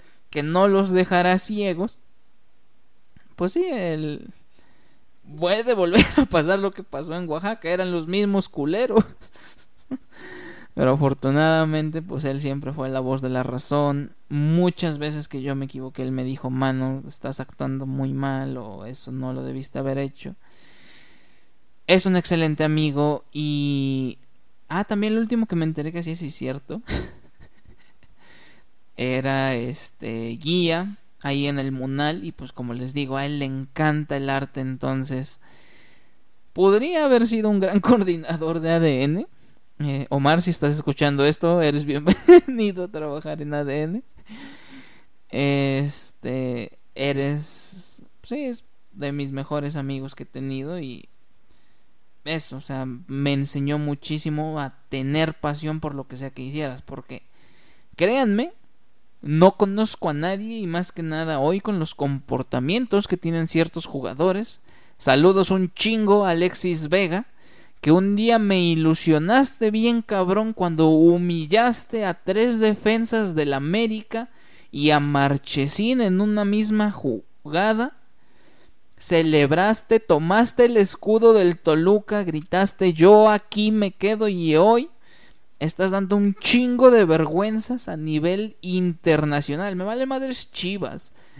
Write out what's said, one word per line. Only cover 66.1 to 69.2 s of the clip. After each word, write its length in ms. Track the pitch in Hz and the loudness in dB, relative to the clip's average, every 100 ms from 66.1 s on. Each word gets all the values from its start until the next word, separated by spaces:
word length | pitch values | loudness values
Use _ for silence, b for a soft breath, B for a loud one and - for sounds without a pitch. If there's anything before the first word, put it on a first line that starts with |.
| 208 | 4
a 60 | 196 | 4
Alexis 580 | 165 175 175 180 165 156 | 2 0 0 -4 -2 0
Vega, 380 | 185 185 175 247 b b b b b | 0 0 -2 -6 b b b b b
que 120 | 147 | 2
un 240 | 170 196 202 | 4 4 2
día 220 | 226 233 | 4 4
me 240 | 208 190 | 4 2
ilusionaste 1080 | 175 165 160 165 165 151 | 2 4 2 2 2 2